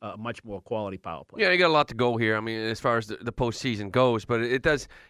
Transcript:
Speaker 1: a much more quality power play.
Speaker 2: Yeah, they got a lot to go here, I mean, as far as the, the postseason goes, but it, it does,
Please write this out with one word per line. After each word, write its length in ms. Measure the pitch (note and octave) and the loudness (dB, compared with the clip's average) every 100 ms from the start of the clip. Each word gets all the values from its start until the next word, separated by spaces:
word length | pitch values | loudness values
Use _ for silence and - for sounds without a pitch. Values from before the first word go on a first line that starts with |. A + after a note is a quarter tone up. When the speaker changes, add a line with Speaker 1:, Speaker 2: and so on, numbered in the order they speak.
Speaker 1:
a 160 | G#2 G#2 | -12 -8
much 260 | A#2 A#2 | -8 -8
more 180 | A2+ G2 | -10 -12
quality 360 | - A2 G2+ F#2+ | -6 -4 -4 -6
power 260 | - D#2+ - | -10 -10 -12
play. 160 | - | -2
Speaker 2:
Yeah, 80 | G3 | 2
they 80 | F3+ | 4
got 100 | F3 | 6
a 60 | |
lot 140 | D3+ D3 | 4 2
to 60 | A2+ | 2
go 200 | B2 A#2 | 2 2
here, 200 | A2 A2 | 2 0
I 20 | |
mean, 200 | A2+ A2+ | -2 -4
as 180 | A2 A2+ | -4 -2
far 180 | C3 A#2 | 0 0
as 100 | G#2+ | -2
the, 100 | G#2+ | -8
the 160 | A#2 | -8
postseason 580 | - A#2+ A2 C3+ G#2 G2+ | -2 -2 -2 -4 -4 -2
goes, 340 | B2+ B2+ A2+ - | 4 4 2 0
but 160 | A#2 | -2
it, 100 | A#2+ | 0
it 80 | C3 | 0
does, 260 | E3 C#3+ - - - | 2 0 -2 -18 -6